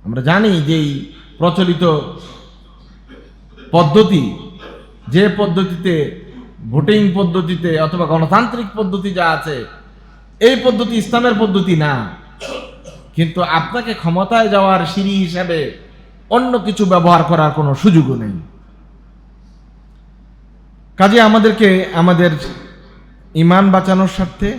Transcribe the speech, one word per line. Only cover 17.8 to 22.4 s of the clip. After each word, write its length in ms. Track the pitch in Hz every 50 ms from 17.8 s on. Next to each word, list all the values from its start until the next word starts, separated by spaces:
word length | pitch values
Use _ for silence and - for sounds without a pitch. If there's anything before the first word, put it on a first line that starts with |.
| - 214 180 160 147 127 131
নেই। 180 | 117 110 104 98 85 78 - - - - - - - - - - - - - - - - - - - - - - - - - - - - - - - - - - - - - - - - - - - - - - - - - -
কাজে 240 | - 185 196 208 233
আমাদেরকে 480 | 226 214 214 226 208 220 202 220 220 196 190 185 185 185 -
আমাদের 360 | 175 170 180 180 165 180 175 156 147